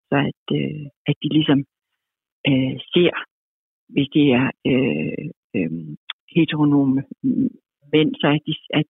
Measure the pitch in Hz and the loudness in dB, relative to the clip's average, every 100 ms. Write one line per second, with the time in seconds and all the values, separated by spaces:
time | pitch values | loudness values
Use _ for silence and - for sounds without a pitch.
0 | - 143 143 - - 147 139 151 143 - | -4 -2 -2 -4 -6 -4 -4 -8 -14 -8
1 | - 147 151 156 151 139 143 _ _ _ | -4 -4 -2 0 2 0 0 _ _ _
2 | _ _ _ _ - 131 131 131 - 175 | _ _ _ _ -2 0 0 -4 -4 2
3 | 175 - - _ _ _ _ _ _ 139 | 2 0 -10 _ _ _ _ _ _ -4
4 | 139 156 147 123 131 - 160 131 135 151 | -2 2 4 4 0 -4 -2 0 0 -2
5 | 147 - 151 - _ - 85 82 80 151 | -4 -8 -10 -14 _ -6 -6 -6 -12 -16
6 | - - _ - 156 151 147 143 139 131 | -18 -20 _ 0 0 2 2 4 2 0
7 | 139 - 135 - - - _ _ 143 156 | -2 -6 -2 0 -2 -4 _ _ _ 2
8 | 156 - 160 147 - 156 - - 151 | 2 0 0 0 -2 -10 -4 -4 -4